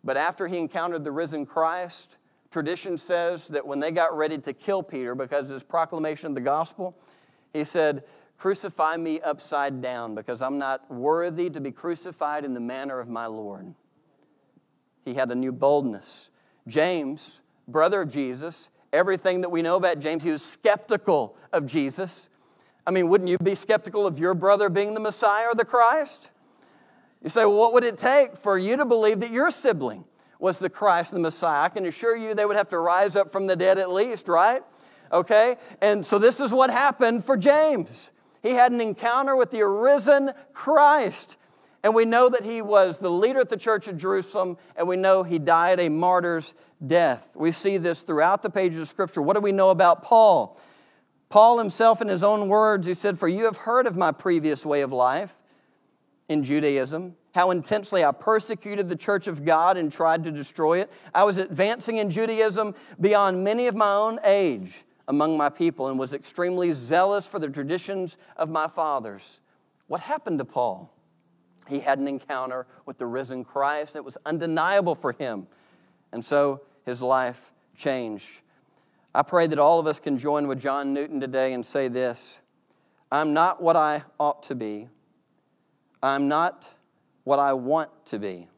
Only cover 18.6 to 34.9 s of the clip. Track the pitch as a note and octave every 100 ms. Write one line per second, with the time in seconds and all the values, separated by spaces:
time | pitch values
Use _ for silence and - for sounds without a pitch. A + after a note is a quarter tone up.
18.6 | - _ _ D3+ F3+ F#3+ F#3+ F3+ F3+ E3+
19.6 | E3 F3+ F3+ D#3 D3+ D#3+ E3 D3+ - -
20.6 | A3 G#3 - G#3 - D3+ A2 - _ F3
21.6 | C#3 D#3 C#3 C3+ F#3 - - _ _ _
22.6 | _ _ - F#3 E3+ G3 F3+ F3+ E3+ G3
23.6 | - G#3+ G3+ G#3 G3 D3 F3 F#3 F#3+ G3+
24.6 | G#3 F3 G#3 G#3+ G#3+ G#3 A3 G#3 A#3 A#3
25.6 | A3+ A#3+ A#3 D#4 C#4+ - - _ _ _
26.6 | _ _ _ _ _ _ D#3+ A3+ G#3+ G#3
27.6 | A#3 A#3+ A#3+ G3 B3 C#4 B3+ - G#3 F#3+
28.6 | F#3+ C4 C4+ A#3 G#3+ G#3+ A#3 A#3 E4 -
29.6 | C4+ F3 B2 G#2 - _ _ _ F#3 F3
30.6 | F#3 - G#3 F3 E3+ F#3 E3 D#3 E3+ D3
31.6 | E3 G#3 F3+ - A#3 A3+ A3 G#3+ G#3 G#3
32.6 | - F3 E3+ F3+ G3+ F3+ G3 G3 F#3+ F3+
33.6 | F#3 F#3+ F3+ F#3 A#3+ G#3 - E3+ G3+ B3+
34.6 | - _ _